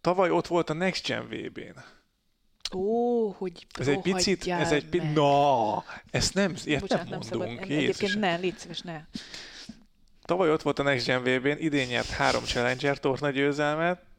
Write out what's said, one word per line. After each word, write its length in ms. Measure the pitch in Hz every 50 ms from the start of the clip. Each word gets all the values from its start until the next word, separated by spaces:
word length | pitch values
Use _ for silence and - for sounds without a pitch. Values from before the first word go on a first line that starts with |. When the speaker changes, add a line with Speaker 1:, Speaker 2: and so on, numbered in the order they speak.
Speaker 1:
Tavaly 280 | - 170 180 185 190 170
ott 160 | 160 175 -
volt 220 | - 170 175 160 -
a 40 | 156
Next 340 | 160 185 190 175 - -
Gen 200 | - 123 117 120
V 240 | 113 113 113 110 -
B-n. 280 | - - - - - 127 - - - _ _ _ _ _ _ _ _ _ _ _ _ _ _ - -
Speaker 2:
Ó, 540 | 185 185 208 226 233 240 240 240 233 220 208
hogy 380 | 185 - 196 185 170 - - _ - -
Speaker 1:
Ez 80 | 135
egy 140 | 135 156 190
picit, 460 | - 175 196 185 - 208 185 - -
ez 240 | 180 175 170 165 165
egy 140 | 160 147 165 160
pi-, 80 | 170
Speaker 2:
rohadjál 160 | 175 175 156 151
meg. 0 |
Speaker 1:
na, 720 | 156 147 143 143 143 143 143 135 120 110 107 104 107 - - - - - -
ezt 220 | - 131 - - -
nem, 220 | 185 202 185 - - -
ilyet 140 | - 151 135
Speaker 2:
Bocsánat, 220 | 190 190 247 175 - -
Speaker 1:
nem 40 | - 185
Speaker 2:
nem 20 | - -
szabad. 180 | - - 180
Speaker 1:
mondunk, 140 | 117 120 - 190 190
Speaker 2:
Em, 80 | 143
egyébként 220 | 151 135 - 185 -
Speaker 1:
Jézusom. 200 | 208 196 196 214
Speaker 2:
ne, 140 | 214 180 170
légy 220 | 170 185 180 165
szíves, 240 | - - 170 165 -
ne. 240 | - 175 160 151 156 - - - - - - - - - - - - - - - - - _ _ - - - -
Speaker 1:
Tavaly 300 | _ - 170 185 190 156
ott 100 | 156 156
volt 180 | - 143 139 -
a 40 | 143
Next 220 | 143 139 127 117
Gen 160 | 131 127 127 123
V 180 | 127 127 127
B-n, 160 | 123 143 147
idén 300 | 147 165 156 143 143 131
nyert 200 | 123 123 117 113 -
három 340 | - - 139 135 123 117 117
Challenger 560 | - - 127 120 123 127 127 139 143 139 135
torna 300 | - 143 131 117 143 143
győzelmet 760 | 131 135 139 143 143 147 151 147 151 156 165 175 180 180 - - -